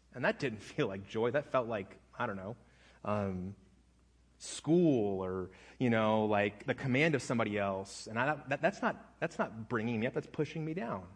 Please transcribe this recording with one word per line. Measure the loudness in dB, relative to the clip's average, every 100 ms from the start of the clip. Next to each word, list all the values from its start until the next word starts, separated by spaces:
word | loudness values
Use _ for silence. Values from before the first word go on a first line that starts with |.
| _
And | -2
that | -2 0
didn't | -4 -6
feel | -6 -2 -2
like | -2 -4
joy. | 0 2
That | 2 0
felt | 0 0
like, | -4 -6 -14 -16 -6
I | -4
don't | -4
know, | -8 -12 -18 -20 -20 -10
um, | -4 -2 -2 -4 -8 -12 -20 _ _ _ _ _ _ _
school | -12 -6 2 6 6 4 2 0
or, | -2 -4 -6 -12 -20 0
you | 4
know, | 6 6 4 4
like, | 4 2 0 -6
the |
command | -2 0 2 4 2
of |
somebody | 0 0 0 0
else. | 0 -2 -6 -12 -4
And | 0
I, | 0 -2 -4
that, | 0
that's | 0 0
not, | -2 -4 -12 -6
that's | -6 -2
not | -4 -4 -4
bringing | -2 0 0
me | 0
up. |
That's | -2 -4
pushing | -4 -4 -4
me | -6
down. | -6 -6 -6 -8